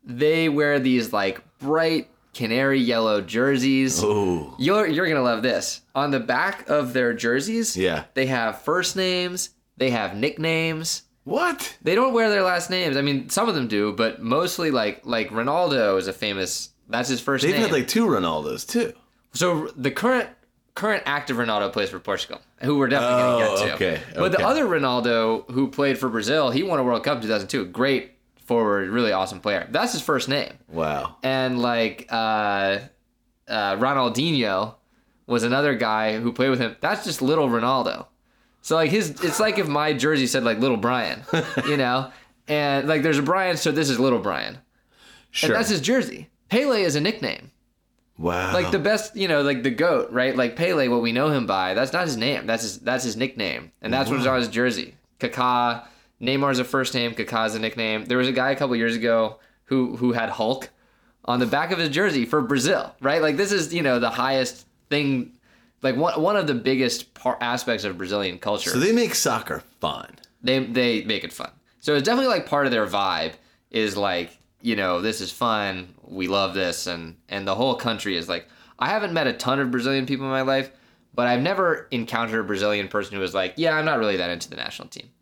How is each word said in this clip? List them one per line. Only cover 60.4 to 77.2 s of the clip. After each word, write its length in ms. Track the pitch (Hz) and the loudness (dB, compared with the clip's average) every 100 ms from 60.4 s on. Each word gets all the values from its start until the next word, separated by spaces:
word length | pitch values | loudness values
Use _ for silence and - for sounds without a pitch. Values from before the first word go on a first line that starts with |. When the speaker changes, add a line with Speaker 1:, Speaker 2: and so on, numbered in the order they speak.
| 113 131 - _ _ _ _ _ | -2 -2 -6 _ _ _ _ _
Speaker 1:
on 140 | - 123 | -4 0
the 80 | 120 | 2
back 240 | 139 170 | 0 0
of 80 | 180 | -2
his 100 | 160 | 0
jersey 380 | 143 202 143 117 | 2 2 0 2
for 160 | 151 | 0
Brazil, 520 | 123 139 139 190 - - | 2 0 2 0 -2 -4
right? 220 | 135 160 | 0 2
Like, 140 | 156 143 | 2 2
this 140 | 196 | 0
is, 200 | 202 156 | 0 0
you 100 | 170 | 0
know, 160 | 143 123 | 2 2
the 120 | 117 | 0
highest 560 | 123 131 135 123 - - _ _ | 0 0 0 -2 -6 -20 _ _
thing, 420 | 147 143 131 123 - _ _ _ _ | -2 0 0 -4 -14 _ _ _ _
like, 140 | 131 127 | -2 2
one, 240 | 160 156 | 0 2
one 160 | 170 208 | 2 2
of 100 | 156 | 0
the 80 | |
biggest 600 | 127 127 131 127 - - | 0 0 2 0 -2 -10
par-, 240 | - 127 120 | -6 -4 -2
aspects 440 | 120 123 - 110 | -4 -4 -2 -4
of 120 | 101 90 | -4 -6
Brazilian 420 | 90 104 98 90 | -4 -2 -2 -4
culture. 320 | 101 101 - | -4 -2 0
Speaker 2:
So 80 | 127 | 0
they 120 | 180 | 2
make 220 | 226 226 | 2 2
soccer 480 | - 143 113 - 71 - _ | 0 0 -2 -4 -8 -10 _
fun. 300 | 78 65 - - - _ | -4 -4 -12 -20 -20 _
Speaker 1:
They, 160 | 123 135 | 0 0
they 400 | 127 120 123 113 | 0 0 2 0
make 200 | 98 101 | -2 -4
it 80 | - | -6
fun. 180 | - - _ _ _ | -10 -12 _ _ _
So 160 | - | 0
it's 100 | 147 | 2
definitely, 240 | 139 240 262 | 2 2 2
like, 100 | 196 - | 0 0
part 200 | 143 139 | 0 2
of 60 | |
their 140 | 117 101 | 0 0
vibe 460 | 101 95 82 80 - _ _ _ | 0 0 0 -4 -8 _ _ _
is, 260 | 117 107 98 | -2 0 0
like, 400 | 101 90 87 - _ _ | 0 0 -4 -14 _ _
you 140 | 117 104 | -2 0
know, 240 | 92 87 | 0 0
"This 220 | 107 - | -2 -4
is 100 | 92 | -8
fun, 560 | - 123 107 101 92 90 - | -4 -2 0 -2 -6 -12 -20
we 260 | - 95 92 | -14 -4 0
love 240 | 98 95 | 0 0
this," 340 | 95 90 80 90 | 0 -2 -2 -6
and, 300 | 85 82 82 | -6 -10 -16